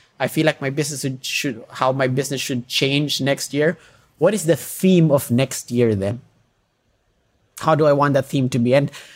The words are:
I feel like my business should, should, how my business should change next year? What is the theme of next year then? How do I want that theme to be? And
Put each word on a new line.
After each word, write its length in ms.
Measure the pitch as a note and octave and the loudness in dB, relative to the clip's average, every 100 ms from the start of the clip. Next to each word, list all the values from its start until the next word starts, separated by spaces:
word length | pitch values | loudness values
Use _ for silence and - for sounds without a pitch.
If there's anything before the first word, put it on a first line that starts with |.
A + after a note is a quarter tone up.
| _ - | _ -6
I 80 | C3 | -4
feel 180 | - D#3 | 0 0
like 160 | D3 | 0
my 80 | C#3 | -4
business 320 | C#3 D3 C#3 | -4 -6 -6
should, 220 | C#3 C3 | -8 -8
should, 400 | - - D3 A2 - | -8 -6 -4 -6 -12
how 240 | - C3 | -2 0
my 140 | C3+ C3 | 0 0
business 340 | C3 C3 C3+ | 0 -4 -6
should 260 | - B2+ A#2+ | -4 -6 -4
change 540 | - C#3 C#3+ D3 - | -2 0 0 0 -2
next 320 | C3+ C#3 - | -2 -2 -4
year? 240 | C#3 D3+ F3 - _ _ _ | -2 0 -2 -10 _ _ _
What 160 | D#3+ | 0
is 120 | G#3+ D#3 | 2 0
the 120 | D#3 | -2
theme 520 | - - F#3+ F#3 D#3+ | -2 0 4 6 6
of 220 | C#3 - | 2 2
next 400 | A#2+ C3+ - - | 0 0 -4 -4
year 240 | A#2+ A#2 G#2 | 0 2 2
then? 240 | F#2+ A#2+ - _ _ _ _ _ _ _ _ _ _ _ _ - | -2 -6 -12 _ _ _ _ _ _ _ _ _ _ _ _ -6
How 140 | - | 0
do 120 | D#3 D3+ | 2 4
I 80 | |
want 220 | C#3+ C#3+ C#3 | 4 2 2
that 100 | C3 | 0
theme 240 | C#3+ B2+ | -2 0
to 100 | C3 | 0
be? 160 | A#2+ C3+ | 2 2
And 160 | C#3 - - | 0 -6 -20